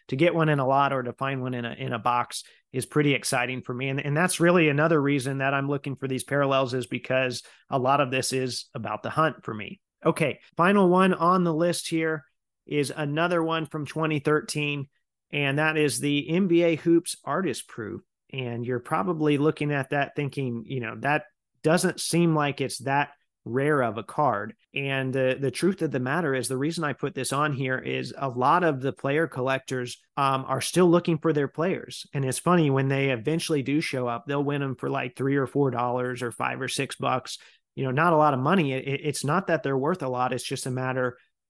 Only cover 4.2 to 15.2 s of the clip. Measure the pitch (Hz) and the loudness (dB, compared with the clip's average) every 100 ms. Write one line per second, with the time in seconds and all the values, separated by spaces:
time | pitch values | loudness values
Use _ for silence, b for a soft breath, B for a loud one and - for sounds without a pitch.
4.2 | 180 - 170 180 156 139 160 165 139 143 | 2 4 4 6 6 4 4 4 2 0
5.2 | 127 135 135 139 139 143 143 127 135 131 | 0 -2 0 0 -2 -4 -6 -8 -6 -6
6.2 | - 143 139 135 135 127 120 127 - 131 | -2 0 2 2 2 -2 -4 -6 -2 0
7.2 | 127 120 B B B 135 123 143 135 131 | 0 -4 B B B 0 2 2 2 0
8.2 | 127 131 127 117 - 123 107 107 110 113 | -2 -2 -2 -4 -10 -10 -6 -6 -4 0
9.2 | 156 - - 110 101 - _ _ 156 165 | 0 0 -8 -10 -10 -14 _ _ -2 0
10.2 | 151 - b - 170 202 185 180 190 180 | -2 -2 b 2 4 6 6 6 4 4
11.2 | 170 185 175 156 170 170 - 165 160 156 | 2 4 2 2 0 0 -2 -2 -2 -4
12.2 | - _ _ _ - 147 139 - 147 147 | -8 _ _ _ -4 -2 -2 -2 -4 0
13.2 | 175 175 160 160 156 156 143 156 160 151 | 0 2 0 -2 -4 -6 -8 -4 -2 0
14.2 | 151 151 - 151 147 143 135 _ _ _ | 2 2 0 -4 -4 -4 -8 _ _ _